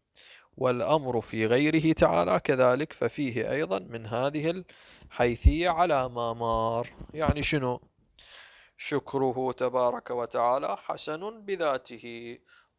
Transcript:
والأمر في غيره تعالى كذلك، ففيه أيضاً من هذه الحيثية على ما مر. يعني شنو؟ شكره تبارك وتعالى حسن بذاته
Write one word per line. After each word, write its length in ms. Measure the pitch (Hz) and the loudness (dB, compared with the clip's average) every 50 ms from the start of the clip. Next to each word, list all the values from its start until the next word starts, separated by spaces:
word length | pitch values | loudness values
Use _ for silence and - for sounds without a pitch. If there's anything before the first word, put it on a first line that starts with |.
| _ _ _ - - - - - - _ _ | _ _ _ -20 -20 -20 -20 -20 -20 _ _
والأمر 640 | - 131 127 123 123 95 98 151 160 139 127 120 113 | 0 0 0 2 2 2 4 4 2 2 0 -2 -2
في 260 | - - - 110 110 | -2 -2 -2 0 2
غيره 460 | 107 120 131 147 151 156 160 151 160 | 4 4 4 4 4 2 4 4 2
تعالى 480 | 160 - 165 156 - 175 175 175 165 175 | 4 4 4 4 4 2 2 2 2 2
كذلك، 520 | - - 139 127 127 123 123 135 151 - | 2 2 4 4 6 4 4 2 -2 -6
ففيه 580 | - - 120 117 - - 147 127 113 123 107 110 | -4 -4 -4 -4 -2 -2 -4 -2 -2 -2 -2 -2
أيضاً 280 | 127 147 160 175 190 196 | -2 -2 -2 -2 -4 -6
من 280 | 185 143 117 113 110 | -6 -8 -12 -12 -8
هذه 580 | 104 113 120 131 143 151 151 147 165 170 185 180 - - - - - - - - - | -6 -4 -2 -2 -2 -2 -2 -2 -2 -4 -4 -10 -14 -20 -20 -20 -20 -20 -20 -20 -12
الحيثية 580 | - - 123 123 117 - - 139 143 160 175 180 | -2 2 2 2 2 4 4 4 4 4 2 0
على 400 | 165 160 180 175 151 135 127 127 | 2 2 2 2 2 2 0 -2
ما 240 | 120 120 117 117 | -4 -4 -4 -4
مر. 580 | 113 117 117 113 113 113 113 113 117 117 120 - - - - - - | -2 -2 -2 -2 0 0 0 0 0 -2 -4 -6 -10 -18 -18 -14 -6
يعني 280 | 156 156 147 147 147 | -2 0 0 0 0
شنو؟ 380 | 135 - 160 147 131 123 123 - - _ _ _ _ _ _ - - - - - - - - - - _ _ | -2 0 0 0 0 -2 -4 -6 -10 _ _ _ _ _ _ -20 -20 -20 -20 -20 -20 -20 -20 -20 -20 _ _
شكره 760 | - - - 151 131 - - - 139 135 131 117 131 131 127 | -14 -8 -4 -4 -4 -4 -4 -2 0 0 0 0 -2 -2 -4
تبارك 580 | 123 - 135 123 123 127 123 123 120 120 - - | -2 -2 -2 0 2 2 2 2 0 -2 -6 -6
وتعالى 640 | 123 120 117 113 - 123 117 120 127 135 147 156 196 | -4 -4 -4 -4 -2 0 2 2 2 0 0 -4 -6
حسن 640 | - - - - - - 151 151 165 190 214 233 226 | -6 -6 -6 -6 -6 -6 -6 -6 -8 -8 -12 -12 -12
بذاته 960 | 208 202 196 175 165 147 131 127 - - 123 110 117 120 117 117 120 117 120 - _ _ - - _ _ _ | -8 -8 -6 -2 0 0 0 -2 -4 -10 -16 -14 -14 -12 -12 -12 -12 -12 -14 -16 _ _ -20 -20 _ _ _